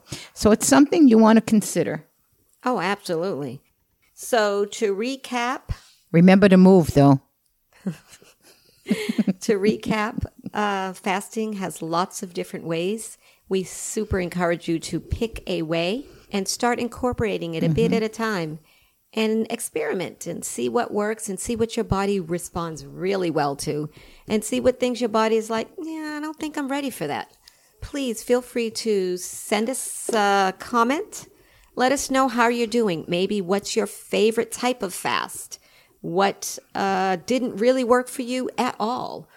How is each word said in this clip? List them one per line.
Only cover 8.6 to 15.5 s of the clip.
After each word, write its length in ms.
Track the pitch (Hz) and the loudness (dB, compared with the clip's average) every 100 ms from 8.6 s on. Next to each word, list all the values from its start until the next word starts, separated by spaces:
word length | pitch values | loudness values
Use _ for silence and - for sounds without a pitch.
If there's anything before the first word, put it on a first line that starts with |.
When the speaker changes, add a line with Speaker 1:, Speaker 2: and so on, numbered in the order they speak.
| _ _ - - 415 - 202 185 | _ _ -4 -4 -2 -2 -2 -2
Speaker 2:
To 180 | - 208 | 0 2
recap, 680 | 202 220 - 220 214 - - - - | 2 0 -2 -2 -2 -4 -8 -10 -8
uh, 400 | - 208 196 190 | -4 -2 -2 -4
fasting 600 | 180 214 190 - 226 220 | -6 -4 -4 -4 -6 -6
has 280 | 202 185 - | -4 -8 -8
lots 420 | 165 165 190 - | -4 -2 -2 -6
of 100 | 185 | -10
different 320 | 175 180 180 160 | -8 -8 -8 -6
ways. 520 | 165 175 220 - - _ _ _ | -4 -2 -4 -8 -18 _ _ _
We 140 | 190 | -4
super 540 | 185 - - - 208 196 | -4 -10 -8 -6 -2 -2
encourage 480 | 175 175 175 170 - | -2 -2 0 0 -2
you 100 | 165 | -4
to 200 | - 160 | -4 -8
pick 420 | - - 226 - | -6 -4 -4 -6
a 160 | - | -6